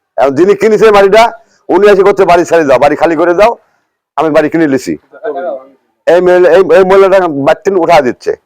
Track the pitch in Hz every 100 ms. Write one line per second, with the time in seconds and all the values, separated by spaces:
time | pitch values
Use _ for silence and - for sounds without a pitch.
0 | _ - 135 135 185 196 220 208 220 202
1 | 196 220 233 - _ _ - 170 208 196
2 | 196 196 175 175 160 170 143 123 147 139
3 | 160 156 175 170 220 233 _ _ _ _
4 | _ - 156 151 151 160 156 131 - -
5 | _ - 156 - 175 135 135 _ _ _
6 | - 175 180 180 180 175 175 170 185 196
7 | 190 190 180 139 143 156 196 196 165 165
8 | 123 - - -